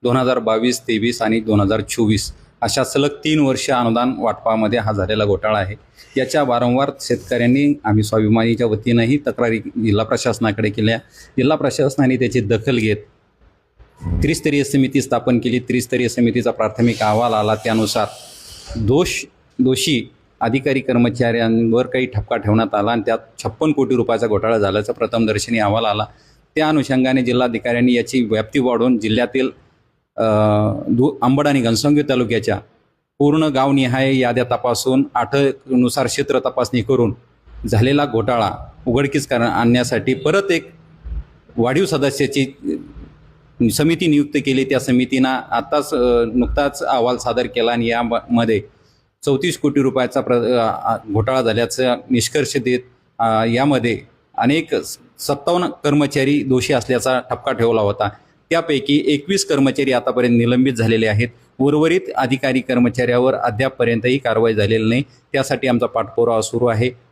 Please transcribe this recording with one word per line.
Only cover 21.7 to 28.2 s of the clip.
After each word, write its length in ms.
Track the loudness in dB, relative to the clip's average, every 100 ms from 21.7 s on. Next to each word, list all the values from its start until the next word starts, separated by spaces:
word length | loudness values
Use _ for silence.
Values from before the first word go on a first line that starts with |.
| 2 0
काही 200 | -2 -2
ठपका 320 | -4 -4 -4
ठेवण्यात 380 | 0 0 2 0
आला 160 | 0
आणि 100 | -2 0
त्यात 120 | -4 -4 -10
छप्पन 280 | -10 -4 -2
कोटी 240 | 0 0 0
रुपयाचा 320 | 0 0 0
घोटाळा 300 | 0 0 0
झाल्याचा 360 | 0 0 -2
प्रथमदर्शनी 680 | -4 -2 0 0 0 -2 0
अहवाल 260 | 0 0 0
आला. 200 | -2 -6 -10 _ _ _ -2
त्या 140 | 0
अनुषंगाने 520 | 0 0 0 2 2
जिल्हाधिकाऱ्यांनी 720 | 0 0 0 -2 -2 0 2
याची 280 | 2 0 -2